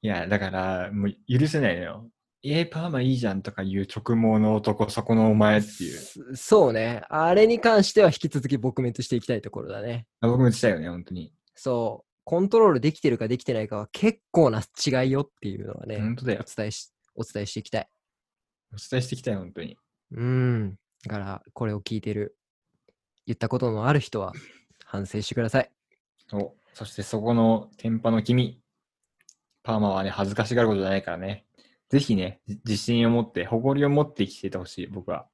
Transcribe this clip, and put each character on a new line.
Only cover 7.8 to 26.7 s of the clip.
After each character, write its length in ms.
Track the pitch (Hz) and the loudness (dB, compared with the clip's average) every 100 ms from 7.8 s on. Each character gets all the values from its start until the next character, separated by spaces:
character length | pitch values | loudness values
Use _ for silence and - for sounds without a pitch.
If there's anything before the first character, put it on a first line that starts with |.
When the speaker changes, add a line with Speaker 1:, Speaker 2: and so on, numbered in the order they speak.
Speaker 2:
し 80 | 196 | 6
て 100 | - | 6
は 60 | 190 | 6
引 60 | |
き 160 | - 156 | 4 -2
続 180 | 143 127 | -2 0
き 80 | 139 | 0
撲 160 | 123 - | 0 0
滅 280 | 123 117 | -2 -2
し 60 | 120 | -4
て 80 | 120 | -4
い 40 | |
き 60 | - | -2
た 80 | 117 | -4
い 60 | |
と 100 | 101 | -4
こ 120 | 104 | -12
ろ 60 | - | -10
だ 120 | 104 | -10
ね。 260 | 110 120 113 _ | -8 -8 -10 _
Speaker 1:
あ、 60 | 117 | 2
撲 100 | 123 | 4
滅 160 | 127 110 | 4 4
し 60 | |
た 80 | 117 | 2
い 20 | |
よ 80 | 90 | 0
ね、 100 | 80 | -4
本 140 | 87 | -8
当 100 | 87 | -10
に。 200 | 92 80 _ _ _ | -12 -12 _ _ _
Speaker 2:
そ 500 | - 120 113 107 _ | -4 -2 -2 -6 _
う。 40 | _ | _
コ 160 | - 170 | -4 0
ン 80 | 196 | 2
ト 120 | 226 | 6
ロ 100 | 220 | 6
ー 20 | |
ル 60 | 143 | 6
で 140 | 135 | 2
き 80 | 156 | 2
て 80 | 147 | 0
る 80 | 120 | 0
か 100 | 113 | -2
で 100 | 127 | -4
き 60 | |
て 100 | - | -2
な 60 | 117 | -4
い 60 | 107 | -2
か 80 | 104 | -6
は 140 | 104 | -8
結 280 | - 214 220 _ | 0 0 0 _
構 200 | - 147 | 4 4
な 100 | 110 | 4
違 460 | - - - 127 131 | -6 -4 0 2 2
い 40 | |
よ 100 | 135 | 0
っ 80 | 143 _ | -4 _
て 80 | 104 | -10
い 120 | 95 | -8
う 40 | 98 | -10
の 80 | |
は 120 | - - | -12 -10
ね、 140 | 107 | -6
Speaker 1:
本 160 | 107 123 | -4 -4
当 100 | 127 | -4
だ 80 | |
よ。 120 | 101 110 | -4 -6
Speaker 2:
お 80 | - | -6
伝 120 | 107 | -6
え 40 | |
し-、 220 | - - _ _ - | -6 -14 _ _ -12
お 80 | |
伝 200 | - 104 | -10 -8
え 20 | 101 | -8
し 80 | |
て 60 | - | -10
い 40 | |
き 60 | - | -6
た 100 | 113 | -8
い。 100 | - _ _ _ _ _ _ _ _ | -8 _ _ _ _ _ _ _ _
Speaker 1:
お 40 | 101 | -20
伝 220 | - 127 | -6 -4
え 20 | |
し 60 | 123 | -4
て 80 | 127 | -6
い 20 | |
き 40 | |
た 100 | - | -6
い、 40 | 101 | -6
本 160 | 90 | -8
当 100 | - | -12
に。 160 | 80 - _ _ _ | -14 -16 _ _ _
Speaker 2:
う 120 | 120 | -6
ん。 520 | 120 127 127 117 104 95 _ _ | -2 0 2 0 -4 -8 _ _
だ 80 | - | -10
か 80 | 104 | -8
ら、 240 | 98 98 _ | -8 -12 _
こ 140 | - 113 | -6 -6
れ 80 | |
を 80 | 104 | -4
聞 160 | 101 110 | -6 -8
い 40 | |
て 120 | 110 | -6
る、 240 | 104 104 _ _ _ _ _ _ _ _ _ - | -6 -6 _ _ _ _ _ _ _ _ _ -10
言 80 | |
っ 40 | 120 | -6
た 120 | - | -4
こ 100 | 127 | 0
と 120 | 123 | -2
の 160 | 110 117 | 0 2
あ 40 | |
る 80 | 147 | 2
人 220 | - 110 | 0 -6
は 100 | 95 - - _ _ _ _ | -6 -10 -20 _ _ _ _
反 220 | 98 98 | -8 -6
省 140 | 107 | -6
し 60 | 107 | -6
て 80 | - | -4
く 60 | |
だ 80 | 113 | 0
さ 100 | 131 | 0
い。 120 | 127 _ _ _ _ _ _ | -2 _ _ _ _ _ _
Speaker 1:
お、 240 | 101 98 _ _ | -6 -6 _ _